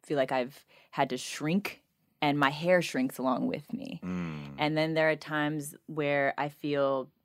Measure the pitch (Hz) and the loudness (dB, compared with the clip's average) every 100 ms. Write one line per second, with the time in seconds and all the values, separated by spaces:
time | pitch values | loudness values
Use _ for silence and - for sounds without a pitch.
0 | - 147 131 131 127 - _ - _ - | -2 0 2 2 0 -6 _ -20 _ 0
1 | 139 123 - - 151 185 - - _ _ | 0 0 -6 -4 0 0 0 -12 _ _
2 | _ _ 147 143 139 147 170 180 160 131 | _ _ 0 4 2 2 4 4 4 -2
3 | 131 - 127 123 - - 143 - - 170 | -2 0 0 0 0 -4 -6 -10 -8 -10
4 | 180 180 170 156 143 139 151 156 160 160 | -6 -4 -4 -6 -10 -2 0 2 0 2
5 | 156 156 - 156 147 156 147 - - 160 | 2 2 -2 -2 -2 -2 -6 -14 -10 -2
6 | 143 143 139 - 143 - 151 143 139 135 | 0 2 2 0 -6 -4 -2 0 2 0
7 | 131 _ | -4 _